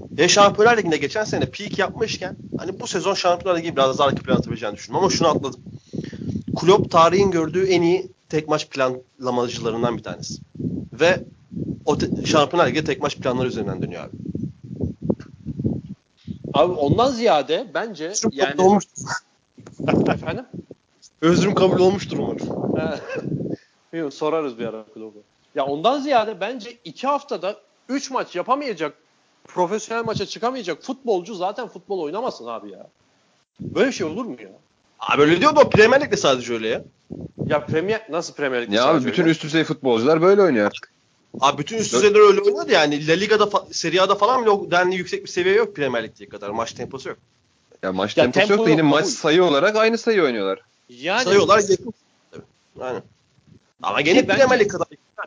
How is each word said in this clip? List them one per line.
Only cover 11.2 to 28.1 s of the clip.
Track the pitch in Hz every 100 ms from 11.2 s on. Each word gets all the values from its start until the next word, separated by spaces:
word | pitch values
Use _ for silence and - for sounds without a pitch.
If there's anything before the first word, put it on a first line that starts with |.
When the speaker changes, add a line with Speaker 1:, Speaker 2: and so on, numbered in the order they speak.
| - - _ - - - -
Speaker 1:
o | 143
te-, | - - 135
Şampiyonlar | 156 143 175 143
Ligi | 135
tek | 151 131
maç | 143 -
planları | 135 127 127
üzerinden | 113 98 92
dönüyor | - 87
abi. | 73 - - - - - - - - - - - - - - - - - - - _ _ - - -
Speaker 2:
Abi, | 135 175
ondan | 180 143 180 254
ziyade | 240 233 156 135 165 240
bence | 156 226 170 160
Speaker 1:
Çok | 208 226
Speaker 2:
yani | 135 135
Speaker 1:
mutlu | 143
olmuştur. | 185 208 - - - - - _ _ - - - - - -
Speaker 2:
Efendim? | - - 190 262 - - - _ _ - _
Speaker 1:
Özrüm | 160 180 190 190
kabul | 185 -
olmuştur | 185 196 - -
umarım. | - - - - -
Speaker 2:
<laughs> | - 320 294 - 523 - - - - _ _ _
Yok, | 165 147
sorarız | 139 151 160 147 117
bir | 117
ara | 110 107
Klopp'a. | 113 110 104 _ _ _ 151
Ya, | 139
ondan | 147 196 285
ziyade | 277 247 214 190
bence | 196 254 208 233 165
iki | - 262
haftada | 285 277 208 180 214 _ _ -
üç | 269 -